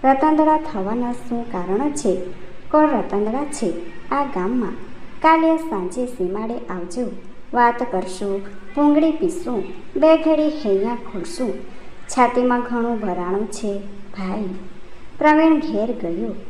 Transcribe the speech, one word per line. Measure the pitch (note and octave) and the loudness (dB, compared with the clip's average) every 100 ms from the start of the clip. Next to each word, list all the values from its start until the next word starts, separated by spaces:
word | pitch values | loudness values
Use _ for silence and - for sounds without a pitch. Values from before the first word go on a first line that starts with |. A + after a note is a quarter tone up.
રતનદડા | C4 C4+ D#4 D4+ D#4 D#4 | 4 4 4 6 6 4
થવાના | - G#3+ F#3+ A#3+ A#3+ | 0 -4 -2 -2 -2
શું | B3 B3 A#3+ A#3 | -4 -4 -4 -4
કારણ | F#3 F3 G3+ D4 | -4 -2 0 0
છે? | C#4+ G#3+ F3+ - - - - - | 0 0 -2 -4 -8 -8 -8 2
કોણ | D4+ D4+ | 4 4
રતનદડા | A#3+ - G3+ G#3 B3+ | 2 0 -2 0 -2
છે | D4 - G3+ - - - - | -4 -2 -2 -2 -6 -8 -2
આ | C#4 | -2
ગામમાં? | C4+ F#3+ F#3 B3+ F#3+ - - - - - | 0 -2 0 0 -2 -6 -8 -10 -8 2
કાલે | D#4+ E4 D#4+ D#4+ | 4 6 6 2
સાંજે | - G3 F#3 B3 B3 | 0 -4 -4 -4 -4
સીમાડે | - F3+ G3+ A3+ A#3+ | -2 -2 -2 -4 -6
આવજો, | - F3+ F3+ B3 A3+ - - - - | -6 -8 -6 -4 -4 -6 -10 -10 -2
વાત | A#3+ A#3+ A#3+ B3+ | 4 4 4 -2
કરશું, | F#3 F#3 - G3+ G3 - - - | -2 -2 -4 -2 -2 -4 -8 -6
પૂંગળી | - D4 D4 D#4+ | 2 6 6 4
પીશું, | - F4 - B3 A3+ - - - - | 2 -2 -2 -4 -4 -4 -8 -6 4
બે | D#4 D#4+ | 6 6
ઘડી | D#4 D4+ D4+ | 6 4 2
હૈયા | - G#3+ F#3+ A3 | 0 0 2 2
ખોલશું. | A#3+ - F#3+ E3+ - B3 - - - - - - | -4 -6 -8 -6 -4 -4 -4 -8 -10 -10 -10 -4
છાતીમાં | - A#3+ B3 B3 B3 | 4 4 4 2 0
ઘણું | A#3+ A#3+ A#3 A3+ | 0 -2 0 -2
ભરાણું | G#3 F3+ F3+ G3 G#3+ | -2 -2 -2 -2 -2
છે | - G#3 G3+ G3+ - - G3+ | -4 -4 -4 -6 -10 -8 -6
ભાઈ. | F#3+ G#3+ G3 F#3 - - - - - - | -4 -4 -4 -6 -8 -8 -8 -8 -8 2
પ્રવીણ | D4+ D4+ D#4+ D4+ | 4 6 6 4
ઘેર | D#4 G3+ A3+ | 2 -2 -2
ગયો | - - E3+ A3+ G3 | -2 -4 -2 -4 -6